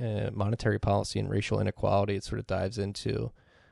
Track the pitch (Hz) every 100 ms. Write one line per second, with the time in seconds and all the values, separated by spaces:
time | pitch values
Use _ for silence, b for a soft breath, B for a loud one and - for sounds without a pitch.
0 | 117 104 104 107 104 117 110 104 - 101
1 | 101 104 101 101 - 104 101 - 101 98
2 | 101 98 - 107 - 92 95 110 98 101
3 | 110 107 117 b b b b